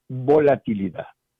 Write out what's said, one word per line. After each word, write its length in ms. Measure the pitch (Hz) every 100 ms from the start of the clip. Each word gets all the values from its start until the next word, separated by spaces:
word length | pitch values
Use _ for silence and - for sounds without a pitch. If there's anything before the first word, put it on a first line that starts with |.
| -
volatilidad, 1000 | 127 127 156 143 127 - 104 95 - 90 _ _ _